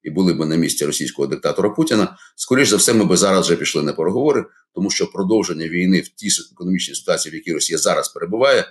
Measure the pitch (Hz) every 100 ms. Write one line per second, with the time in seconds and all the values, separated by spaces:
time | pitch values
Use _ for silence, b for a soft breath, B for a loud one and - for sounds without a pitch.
0 | - 78 92 82 78 80 80 - 73 73
1 | 71 - 69 65 - 76 101 - 160 107
2 | 95 B B - - 127 - 104 - 113
3 | 95 87 98 92 85 85 73 80 73 71
4 | 80 113 147 127 - b b - 95 -
5 | 95 92 95 110 90 80 82 87 90 92
6 | - - 101 - - - 90 92 - -
7 | - 82 78 78 87 78 - 80 101 78
8 | 69 - 85 110 135 123 -